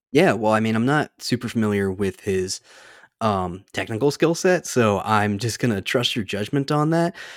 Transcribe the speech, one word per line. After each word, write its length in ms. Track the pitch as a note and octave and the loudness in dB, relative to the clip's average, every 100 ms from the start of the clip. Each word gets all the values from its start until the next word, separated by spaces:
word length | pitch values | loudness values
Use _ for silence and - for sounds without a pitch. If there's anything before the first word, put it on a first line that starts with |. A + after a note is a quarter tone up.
| _ | _
Yeah, 220 | C3+ F3+ | 4 4
well, 200 | C3 G#2+ | 4 2
I 80 | A2 | 2
mean, 140 | A2 | 2
I'm 120 | A2+ A#2+ | 2 2
not 240 | D3 C3 - | 0 -2 -6
super 300 | - A#2 A#2 | -4 -4 -2
familiar 440 | A#2 G#2+ G2+ G2 | 0 0 2 0
with 280 | F#2+ G2 - | -2 -4 -4
his, 420 | - F#2+ F#2 F#2+ _ - - - _ - | -4 -2 -2 -8 _ -20 -20 -20 _ -4
um, 460 | A2 G2 F#2 F2 - | -2 0 -2 -8 -12
technical 360 | - G2 A2 C#3+ | -10 -6 0 0
skill 240 | - D#3+ | 2 0
set, 320 | E3 F#3 F3+ - | 2 2 2 0
so 360 | B2 A2+ G2 | 2 4 2
I'm 320 | - G#2+ G#2 G2+ | 2 2 2 -2
just 220 | A2+ - | -4 -2
gonna 240 | B2+ G2+ | -2 -2
trust 340 | F#2+ C3 A#2+ - | -2 -2 0 -4
your 80 | |
judgment 460 | G2+ G2 G#2 C#3 C#3 | -4 -4 -4 -4 -2
on 180 | D3+ D3+ | 0 2
that. 240 | E3 E3+ - - | 2 0 -4 -16